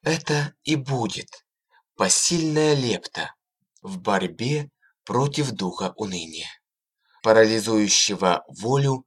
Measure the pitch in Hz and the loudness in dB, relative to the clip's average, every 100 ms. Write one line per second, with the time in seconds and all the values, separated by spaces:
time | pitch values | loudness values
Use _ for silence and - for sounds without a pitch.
0 | 156 160 - 147 147 _ - 151 131 135 | -2 -4 -2 -2 -4 _ -4 -4 -2 -4
1 | 107 - - - _ _ _ _ _ - | -4 -6 -14 -20 _ _ _ _ _ -4
2 | 95 - - 175 160 151 151 143 123 92 | 0 2 2 0 2 2 4 4 2 -2
3 | - - 82 - _ _ _ _ 95 95 | -6 -10 -10 -12 _ _ _ _ -14 -6
4 | 98 98 90 82 117 151 147 _ _ _ | -2 0 -2 -4 -2 -2 -4 _ _ _
5 | - 113 143 143 135 104 95 - 95 - | -4 0 0 -2 -4 -4 -6 -4 -8 -6
6 | 104 90 82 78 - - _ _ _ _ | -8 -8 -10 -14 -16 -18 _ _ _ _
7 | _ _ 113 110 110 110 104 107 101 - | _ _ 4 6 6 4 0 0 2 2
8 | - 92 95 85 - - 107 139 139 131 | 2 0 2 0 -4 -8 -2 0 0 -2